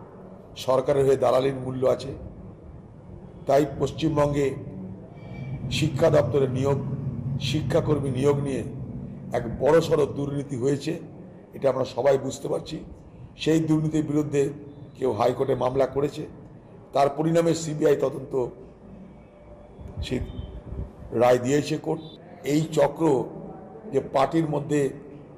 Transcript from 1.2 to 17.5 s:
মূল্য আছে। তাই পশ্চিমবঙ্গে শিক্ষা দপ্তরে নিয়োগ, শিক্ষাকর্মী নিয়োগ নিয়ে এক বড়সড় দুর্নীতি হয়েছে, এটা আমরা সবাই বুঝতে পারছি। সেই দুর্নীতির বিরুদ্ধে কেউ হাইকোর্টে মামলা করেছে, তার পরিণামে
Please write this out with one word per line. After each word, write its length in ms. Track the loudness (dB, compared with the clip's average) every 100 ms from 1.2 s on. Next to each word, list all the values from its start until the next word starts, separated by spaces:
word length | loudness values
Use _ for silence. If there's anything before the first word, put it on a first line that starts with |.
| 4 4 2 -2
মূল্য 320 | -4 0 2
আছে। 280 | 2 -4 -10 -12 -14 -18 -18 -18 -18 -20 -20 -18 -18 -18 -8 2
তাই 200 | 4 4 0
পশ্চিমবঙ্গে 760 | -4 0 0 2 2 2 0 -2 -8 -12 -12 -12 -16 -16 -14 -12 -10 -8 -4
শিক্ষা 380 | -2 0 4 4
দপ্তরে 380 | 6 4 2 2
নিয়োগ, 300 | 2 0 0 -2 -6 -6 -6 -4 -4
শিক্ষাকর্মী 680 | -2 -2 2 2 2 0 0
নিয়োগ 300 | 2 2 2
নিয়ে 240 | 0 -4 -6 -8 -10 -10 -12 -12 -6
এক 260 | -4 -4 2
বড়সড় 460 | 6 6 6 2 2
দুর্নীতি 500 | -2 -4 -4 -4 -2
হয়েছে, 440 | 0 0 -2 -6 -10 -16 -18 -20 -18
এটা 160 | -2 0
আমরা 160 | 2 -2
সবাই 320 | 2 4 4
বুঝতে 300 | 0 -6 -4
পারছি। 320 | -6 -6 -12 -12 -18 -20 -20 -18 -4
সেই 220 | 2 4
দুর্নীতির 440 | 4 2 2 0
বিরুদ্ধে 460 | 0 0 2 2 0 -2 -14 -18 -16 -2
কেউ 140 | 0
হাইকোর্টে 440 | 2 2 2 0 2
মামলা 300 | 2 2 2
করেছে, 420 | 2 -2 -2 -12 -14 -18 -20 -20 -20 -2
তার 160 | 2 2
পরিণামে 460 | 4 2 4 4